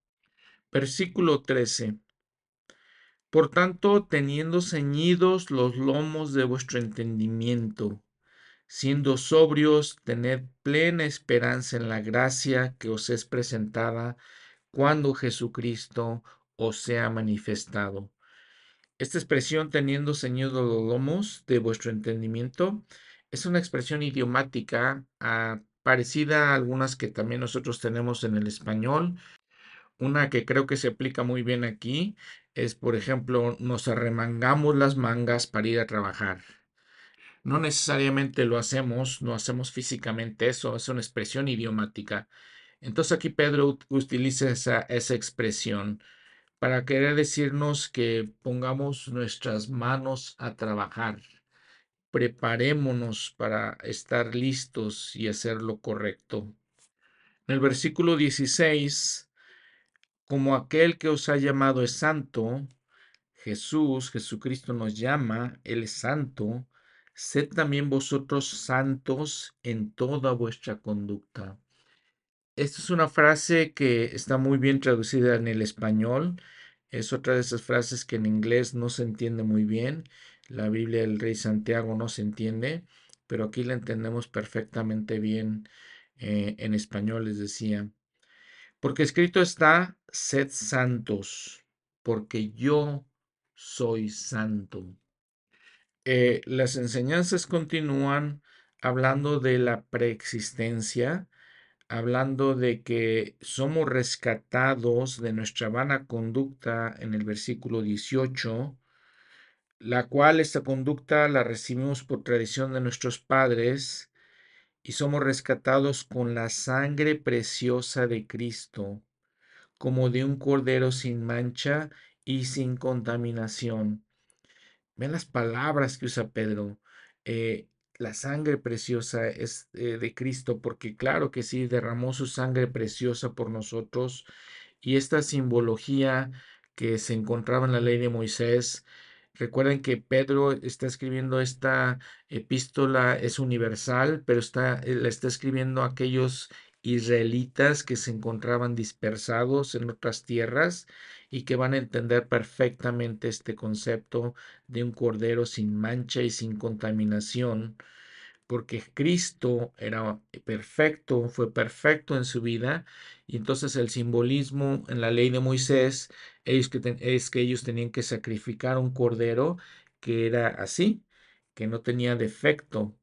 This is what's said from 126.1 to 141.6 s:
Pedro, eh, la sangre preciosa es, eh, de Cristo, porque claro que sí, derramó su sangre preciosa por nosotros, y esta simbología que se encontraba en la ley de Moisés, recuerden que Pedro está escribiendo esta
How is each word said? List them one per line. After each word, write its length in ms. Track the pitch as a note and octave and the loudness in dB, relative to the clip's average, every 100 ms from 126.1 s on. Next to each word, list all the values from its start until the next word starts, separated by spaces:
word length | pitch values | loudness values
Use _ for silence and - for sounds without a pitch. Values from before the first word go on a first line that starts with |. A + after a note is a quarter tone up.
| B2 A2 | -4 -4
Pedro, 480 | A2+ G#2+ G#2 G2+ G2+ _ - - _ - | -2 -2 -2 -4 -10 _ -20 -20 _ -6
eh, 420 | A2+ A2+ A2 - _ _ _ | -4 -2 -4 -8 _ _ _
la 180 | A2 | -8
sangre 440 | G#2+ C3+ D3 D3+ C#3+ | -6 -6 -2 0 0
preciosa 720 | A#2+ A2+ - A#2+ A2+ A#2 A2+ | -2 -6 -2 -4 -2 -2 -2
es, 400 | - A#2 - - | -4 -8 -8 -14
eh, 260 | - A#2+ A#2 | -6 -4 -4
de 160 | A#2 | -6
Cristo, 460 | - C3 B2+ B2+ A2+ | -4 -4 -4 -4 -4
porque 360 | A#2+ - A2+ G#2+ | -4 -8 -12 -4
claro 340 | C3 D#3 C#3 | 0 0 0
que 120 | B2+ | -4
sí, 260 | A#2 B2+ B2 | -6 -4 0
derramó 440 | B2 A#2 A#2+ B2+ | 0 -2 -4 -4
su 140 | B2+ C3 | -4 -6
sangre 400 | - C3 B2+ B2 | -4 -2 0 0
preciosa 680 | A2+ A2 - B2 A#2+ B2 | -2 -6 -2 -2 -2 -6
por 160 | - A2 | -4 -6
nosotros, 720 | A2 G#2 A2+ A2 B2 B2+ B2+ - - - - - _ | -6 -6 -8 -4 -4 -4 -6 -18 -20 -20 -20 -20 _
y 160 | B2 C3+ | 2 2
esta 260 | C3+ D3+ | 4 0
simbología 1080 | D3 C#3+ B2+ A#2+ A#2 A2+ - C#3 C3+ C3 C3 C3 - - _ | 2 -2 2 2 2 -2 0 2 2 2 -2 -10 -20 -20 _
que 240 | - A#2 A2+ | -4 -2 -2
se 160 | - | 0
encontraba 520 | A2+ G#2+ A#2 A2+ B2+ C3 | -2 0 -2 0 2 2
en 60 | |
la 80 | B2 | 4
ley 180 | A#2+ A#2+ | 4 2
de 100 | A#2+ | 2
Moisés, 760 | A#2 A2 - A#2 B2 A#2+ - _ - - - _ | 0 -4 0 4 4 2 -6 _ -20 -20 -20 _
recuerden 460 | - A#2+ C3 C3+ C#3 | -8 -2 2 4 2
que 160 | C3 A#2 | 0 -2
Pedro 560 | - C3 C#3 C#3 C#3 | 2 2 4 4 4
está 340 | C3+ B2+ - C3+ | 2 -4 -6 -6
escribiendo 540 | - C3 C3 C3 C3 | -4 -4 -4 0 0
esta 600 | B2+ C3 | 0 -2